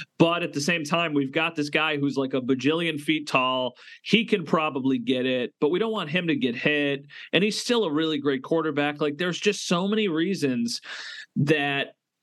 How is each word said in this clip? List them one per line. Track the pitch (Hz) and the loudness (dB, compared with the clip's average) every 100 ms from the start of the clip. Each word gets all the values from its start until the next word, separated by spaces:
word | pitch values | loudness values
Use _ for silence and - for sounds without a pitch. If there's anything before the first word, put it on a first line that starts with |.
| 156 - | -6 2
But | 165 170 | 2 2
at | 170 | -2
the | 143 | -4
same | 147 170 | -2 -2
time, | 151 175 170 | 0 -2 0
we've | 147 135 | 0 0
got | 156 160 165 | 0 -2 -2
this | 147 | -2
guy | 156 156 147 | 0 0 0
who's, | 139 127 | 0 0
like, | 135 | -2
a | 135 | -2
bajillion | 123 131 127 160 170 151 | 0 0 2 0 0 -2
feet | 151 151 147 | -2 -2 0
tall. | 135 127 131 127 - - - | 0 0 0 -2 -6 -16 -16
He | - 214 220 | 2 2 4
can | 202 | 0
probably | 147 170 156 135 131 131 | 2 0 0 0 0 0
get | 117 127 | 0 0
it, | 127 127 120 - | 0 0 -2 -2
but | 151 | 0
we | 180 | 2
don't | 226 | 0
want | 214 160 | -2 -2
him | 175 175 | 0 0
to | 147 | 0
get | 123 - | 0 0
hit. | 151 147 143 139 - - - | 2 2 2 0 -6 -18 -2
And | - | 2
he's | 214 196 | 2 0
still | - 240 | 0 2
a | 185 | 2
really | 147 160 151 | 2 0 0
great | 143 135 | 0 -2
quarterback. | 131 165 156 143 147 147 | 0 0 0 0 0 0
Like, | 151 147 | -2 -2
there's | 175 170 | -2 0
just | 208 202 - | 0 0 0
so | 175 196 | 0 2
many | 214 208 | 0 0
reasons | 156 175 175 143 123 117 120 - - - - - - | 0 0 0 0 0 -2 -4 -10 -12 -12 -14 -8 -2
that | 147 151 143 139 131 - _ _ | 2 2 2 -2 -4 -10 _ _